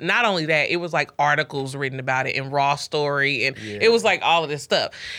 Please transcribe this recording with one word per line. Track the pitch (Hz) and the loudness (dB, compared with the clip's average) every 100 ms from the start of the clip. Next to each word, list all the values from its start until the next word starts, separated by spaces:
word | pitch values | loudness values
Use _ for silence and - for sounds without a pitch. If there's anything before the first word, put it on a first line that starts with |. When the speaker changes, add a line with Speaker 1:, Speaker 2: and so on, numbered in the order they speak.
Speaker 1:
not | 170 214 | -2 2
only | 233 185 156 | 2 0 2
that, | 156 143 | 2 2
it | 175 | -2
was, | 175 | -2
like, | 160 143 - | -2 -2 0
articles | 143 147 151 143 135 135 | 2 2 0 -4 -6 -4
written | 135 131 | -4 -4
about | 131 131 131 | -2 -2 -2
it | |
in | - 135 | -4 -2
Raw | 143 139 | 0 2
Story. | 143 - 151 147 143 139 135 131 | 0 -2 -2 0 0 0 0 -2
And | 135 | -4
Speaker 2:
Yeah. | 107 104 | -8 2
Speaker 1:
it | 220 | 4
was, | 233 | 4
like, | 208 180 | 4 2
all | - 170 | 2 2
of | 156 | 0
this | 147 | -6
stuff. | - 180 107 - - | -2 0 0 -6 -14